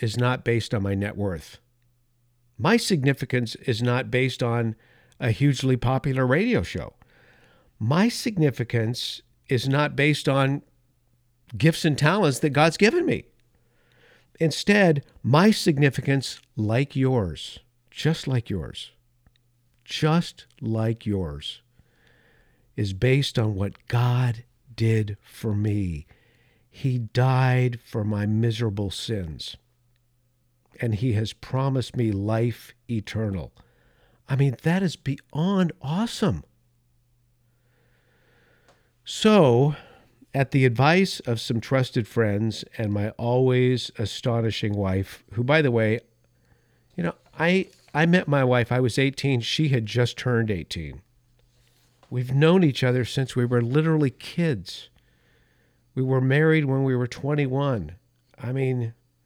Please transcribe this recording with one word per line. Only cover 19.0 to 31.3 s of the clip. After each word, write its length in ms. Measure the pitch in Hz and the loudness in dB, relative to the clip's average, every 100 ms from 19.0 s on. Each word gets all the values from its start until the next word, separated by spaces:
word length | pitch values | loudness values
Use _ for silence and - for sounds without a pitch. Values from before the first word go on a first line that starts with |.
| _ _ _ _ _ _ _ _ | _ _ _ _ _ _ _ _
just 640 | - - 156 170 - - - - | -12 -2 2 2 0 -8 -20 -10
like 460 | 117 110 113 113 110 | -4 -2 -2 -2 -2
yours, 560 | 98 82 71 - - _ _ _ _ _ _ _ _ _ _ _ | -4 -4 -8 -12 -14 _ _ _ _ _ _ _ _ _ _ _
is 180 | - 101 | -6 -4
based 440 | 95 127 139 135 127 | 0 2 2 0 0
on 160 | 107 | -2
what 320 | 95 98 - - | -2 -4 -8 -4
God 560 | 123 120 123 123 113 - _ - | 0 2 2 0 -2 -10 _ -14
did 420 | 117 113 110 104 104 | -2 0 2 0 -8
for 320 | _ - 117 | _ -8 -4
me. 540 | 104 107 104 92 76 - _ _ _ _ _ _ | -2 0 0 -2 -6 -10 _ _ _ _ _ _
He 300 | - 135 123 | -6 -4 -2
died 800 | 110 123 131 127 131 127 127 120 | -2 0 2 2 2 2 0 -4
for 180 | - 113 | -8 -4
my 240 | 107 104 104 | -2 -2 0
miserable 640 | 107 117 110 113 101 98 | 2 0 0 -4 -2 -6
sins, 680 | - - 107 82 67 - - _ _ _ _ _ _ _ _ _ _ _ - | -6 -6 -6 -6 -10 -14 -18 _ _ _ _ _ _ _ _ _ _ _ -8
and 160 | 120 104 | -4 -2
he 160 | 131 | 0
has 200 | 104 110 | 0 -2